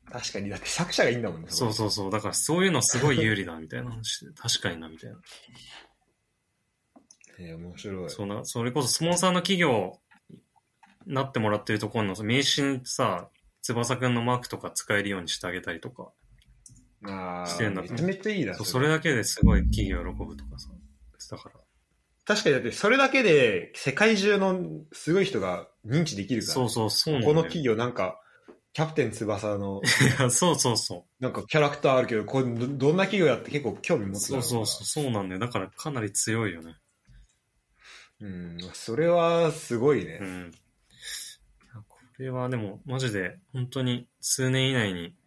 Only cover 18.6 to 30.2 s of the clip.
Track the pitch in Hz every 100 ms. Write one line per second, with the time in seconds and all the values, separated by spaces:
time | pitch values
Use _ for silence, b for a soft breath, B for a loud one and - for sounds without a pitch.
18.6 | 107 127 147 160 160 127 95 - - -
19.6 | 113 107 98 90 87 - 82 69 67 65
20.6 | - - - _ - _ - - - _
21.6 | _ _ _ _ _ _ - 208 170 131
22.6 | 117 - 202 269 269 269 214 147 120 92
23.6 | - - - 131 220 214 196 202 190 185
24.6 | 170 156 151 - - 180 190 117 92 87
25.6 | - _ 107 143 170 101 95 120 98 135
26.6 | 120 117 110 - - 147 117 156 165 175
27.6 | 131 110 123 120 92 - B B B B
28.6 | _ - 156 156 120 101 104 101 104 101
29.6 | 98 98 - - 135 131